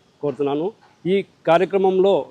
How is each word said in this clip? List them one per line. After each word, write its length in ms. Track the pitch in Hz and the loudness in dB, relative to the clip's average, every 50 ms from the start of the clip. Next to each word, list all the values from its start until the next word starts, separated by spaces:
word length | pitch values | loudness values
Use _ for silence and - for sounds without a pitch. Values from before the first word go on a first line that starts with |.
| _ _ _ - | _ _ _ -8
కోరుతున్నాను. 500 | - 143 131 117 143 139 139 147 160 202 226 _ _ _ _ _ - | -8 -6 -4 -4 -4 -4 -4 -4 -6 -6 -8 _ _ _ _ _ -4
ఈ 200 | 170 190 196 185 _ _ _ - | -2 -2 -2 -2 _ _ _ 0
కార్యక్రమంలో 760 | 170 160 170 190 175 185 196 190 190 185 190 185 196 196 151 131 - | 2 2 2 2 0 0 0 0 2 2 2 2 2 2 0 -2 -4